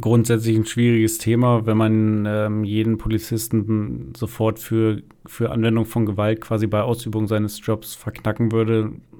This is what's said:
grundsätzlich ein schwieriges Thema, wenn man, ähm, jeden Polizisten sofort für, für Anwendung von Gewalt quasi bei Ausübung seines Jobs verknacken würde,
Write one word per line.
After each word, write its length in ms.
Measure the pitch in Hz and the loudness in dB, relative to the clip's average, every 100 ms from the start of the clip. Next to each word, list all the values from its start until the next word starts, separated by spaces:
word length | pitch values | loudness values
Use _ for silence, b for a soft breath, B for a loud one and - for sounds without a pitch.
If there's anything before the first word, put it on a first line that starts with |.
grundsätzlich 560 | 113 117 110 113 113 110 | 2 4 4 2 2 2
ein 100 | 110 | 0
schwieriges 520 | 117 120 117 110 113 | 2 4 4 2 0
Thema, 480 | 110 117 123 117 110 | 0 2 4 2 2
wenn 100 | 110 | 2
man, 480 | 110 110 107 107 104 | 4 4 2 2 0
ähm, 380 | 107 107 107 | 0 -2 -2
jeden 340 | 104 107 113 110 | -2 0 0 0
Polizisten 1120 | 107 110 - 117 - 113 104 110 107 120 135 123 | 0 -2 -2 -6 -2 -2 0 -2 -2 -8 -12 -8
sofort 420 | 110 - 110 110 | -8 -2 -2 -2
für, 440 | - 113 110 104 - _ - | -2 0 0 -2 -8 _ -12
für 240 | - 117 | -4 -2
Anwendung 320 | 117 113 113 113 | 0 2 2 0
von 200 | 120 110 | -2 -2
Gewalt 340 | 101 104 110 | 0 0 -2
quasi 260 | - 113 110 | -2 -2 0
bei 160 | 104 | 0
Ausübung 460 | 117 117 113 110 107 | 0 -2 -4 -4 0
seines 320 | 107 104 - | 0 -2 -4
Jobs 300 | - 107 - | -4 -4 -6
verknacken 560 | - 110 - 107 104 117 | -14 -12 -6 -4 -2 0
würde, 400 | 113 113 113 107 - - | 2 2 0 -2 -8 -20